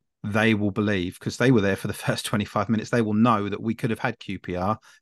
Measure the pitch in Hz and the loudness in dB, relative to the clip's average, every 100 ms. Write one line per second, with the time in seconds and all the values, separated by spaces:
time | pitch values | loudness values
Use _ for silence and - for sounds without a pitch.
0 | _ _ 107 107 113 104 104 107 104 98 | _ _ -4 2 2 2 0 0 0 0
1 | 87 - - - 123 117 98 95 104 - | -2 -6 -8 2 4 6 4 0 -4 -4
2 | - 113 - 110 104 107 101 107 110 120 | -4 -4 -2 -2 -2 -2 0 -2 0 -2
3 | 107 107 120 107 101 98 113 110 110 107 | 0 4 4 4 -2 -4 -6 -4 -4 -4
4 | 127 - - 92 - 87 95 110 - _ | -4 -6 -10 -10 -6 -4 -2 -4 -8 _